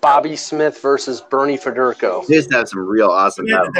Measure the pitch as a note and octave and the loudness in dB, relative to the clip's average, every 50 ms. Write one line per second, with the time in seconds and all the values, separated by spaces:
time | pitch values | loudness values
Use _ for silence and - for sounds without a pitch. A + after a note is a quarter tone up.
0 | - C#3+ C#3+ C#3+ - D#3 D3+ - - - D#3 D3+ D3+ D3+ D3 - - C3+ C3+ C3 | 2 2 4 2 2 -2 -6 -8 -10 -6 -4 -2 -2 -2 -2 -2 0 0 0 0
1 | - C3+ B2 A2+ - - C3+ C3+ C#3 C#3+ C#3 C3 - C3+ A#2 B2+ B2+ B2 A2+ - | -2 -6 -8 -8 -6 -4 -2 0 0 0 -2 -4 -4 -6 -2 0 -2 -2 -2 -2
2 | A#2+ G2+ F2+ F2+ - C3 D#3 D#3 C#3 - C3+ A#2+ A2+ - G2+ F#2+ F#2 F#2+ G#2+ A2 | -2 -2 -2 -2 0 2 2 2 2 2 0 0 -2 -2 -6 -6 -4 0 2 2
3 | G#2 F#2 F2 F#2+ G2 G2 - - E2+ A3 A3 F#3 F3+ D#3+ C#3+ | 4 4 4 4 2 2 0 -2 -4 -2 0 0 0 0 0